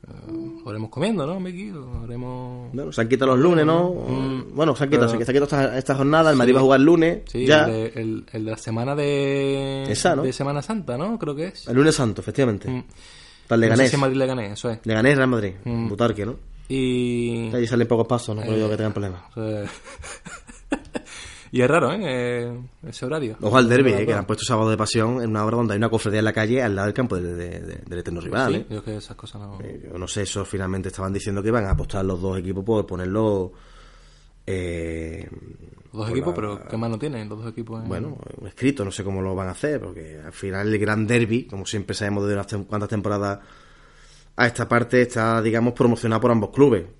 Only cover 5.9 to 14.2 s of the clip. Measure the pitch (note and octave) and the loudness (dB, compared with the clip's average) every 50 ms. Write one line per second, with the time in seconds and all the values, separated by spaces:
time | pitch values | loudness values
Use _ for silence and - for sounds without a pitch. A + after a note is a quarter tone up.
5.9 | C#3 C3+ C#3 C#3 D3+ D#3+ E3 D#3+ D3 C3 B2 A#2+ B2+ C3 C3+ C3 C3+ C3 C3+ D#3 | 2 2 4 4 6 6 6 6 6 6 8 8 8 8 8 8 8 8 8 8
6.9 | E3+ E3+ D#3+ E3 F3 - - - - A#2+ B2+ C3 D3+ D3+ D3+ C3 A2+ A2 A2 A2+ | 8 8 6 4 2 0 -6 -8 -6 -2 4 6 6 6 6 4 2 -2 -2 -4
7.9 | - - A2+ A2 A2 G#2+ - - - A2+ G#2+ A2 A2 - - - A2+ A2 A#2+ C3+ | -4 -6 -6 -4 -6 -6 -8 -10 -8 -8 -6 -6 -8 -8 -6 -6 -4 -2 -2 -2
8.9 | C#3+ D3 D3 C#3+ C#3+ C#3 C#3 C#3 C#3 C#3 C#3 C#3 C#3 C3+ C3+ C3+ C3+ C3+ C3+ C3+ | -2 -2 0 0 0 0 0 0 0 0 0 0 0 -2 -2 -4 -4 -6 -4 -4
9.9 | - - - F#3 E3 C3+ C#3 C3 B2+ - C#3 C#3 C#3+ D3 C3+ - A3+ A3 E3+ C3+ | -4 0 2 2 2 2 0 -2 -2 -2 -4 -2 -2 -4 -4 -4 -6 -6 -6 -6
10.9 | A#2+ B2 E3 G#3 A#3 A3 - D3 C#3+ C#3 D#3+ F#3 - - - - A#2+ B2+ C#3+ D#3+ | -6 -4 -4 -4 -4 -4 -4 -6 -4 -6 -6 -8 -8 -14 -8 0 4 6 6 6
11.9 | D#3 D3+ C3+ A2+ G2 - F#2+ - G#2 - C#3 B2 G#2+ G2 - C3+ B2+ B2+ C3 - | 6 4 2 0 0 -4 -6 -6 0 0 2 2 2 -2 -4 -6 -8 -8 -8 -12
12.9 | - - - - - - - - - - - - B2 A#2 A2+ A2+ A2+ A#2+ C3+ B2+ | -20 -20 -20 -20 -20 -20 -20 -20 -20 -20 -4 0 4 4 6 6 6 6 4 4
13.9 | A#2 C#3+ C#3 C3+ C3 C3+ | 4 2 2 2 2 2